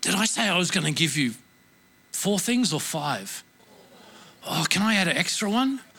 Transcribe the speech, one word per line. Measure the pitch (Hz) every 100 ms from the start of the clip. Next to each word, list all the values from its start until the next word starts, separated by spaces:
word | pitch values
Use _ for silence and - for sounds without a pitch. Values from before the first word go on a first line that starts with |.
Did | -
I | 190 214
say | - 220
I | 175
was | 175
gonna | 185 151
give | 147 160 139
you | 131 110 - _ _ _ _ _ _
four | - 190 202
things | 190 247 233
or | 151
five? | - 160 147 117 98 - - _ - - - - - - - - -
Oh, | 156 156
can | 175
I | 214 214
add | 180
an | 139
extra | 180 - 208
one? | 214 262 269 -